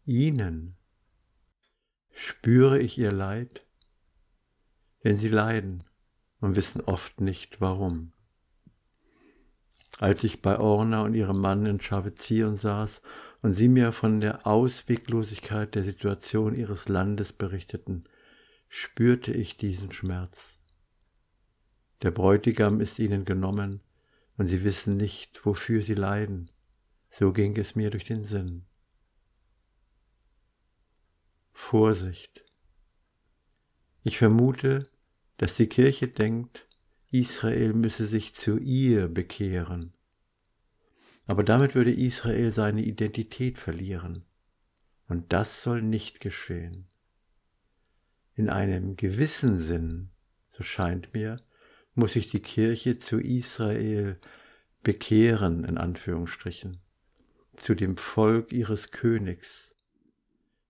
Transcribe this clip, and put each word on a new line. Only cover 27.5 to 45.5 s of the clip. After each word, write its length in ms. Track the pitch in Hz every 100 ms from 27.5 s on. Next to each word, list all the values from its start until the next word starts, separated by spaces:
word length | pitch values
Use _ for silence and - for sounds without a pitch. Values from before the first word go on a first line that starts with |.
| 104
es 200 | 101 -
mir 140 | 104
durch 140 | 98
den 200 | - 113
Sinn. 400 | 104 101 90 87 87 _ _ _ _ _ _ _ _ _ _ _ _ _ _ _ _ _ _ _ _ _ _ _ _ _ _ _ _
Vorsicht. 920 | - - 110 110 101 92 87 - - _ _ _ _ _ _ _ _ _ _ _ _ _ _ _ _
Ich 160 | - -
vermute, 720 | 113 110 123 131 135 135 139 _ _ _ _ _
dass 180 | -
die 140 | - 110
Kirche 400 | - 135 135 127
denkt, 580 | - 107 113 120 - - _ _ _ _
Israel 600 | 131 123 - 110 117 113
müsse 360 | 110 113 - 107
sich 260 | 110 104
zu 240 | - - 110
ihr 480 | 135 131 131 110 90
bekehren. 840 | 85 87 - 101 92 85 90 85 - _ _ _ _ _ _ _ _ _ _ _ _ -
Aber 180 | 98
damit 320 | 104 113 139 131
würde 160 | 120
Israel 580 | 120 127 120 117 110 117
seine 320 | 110 107 104
Identität 760 | 113 104 107 113 107 - 127 123
verlieren. 640 | - 82 95 92 87 87 - _ _ _ _ _ _ _ _
Und 260 | 87 85
das 300 | 87 110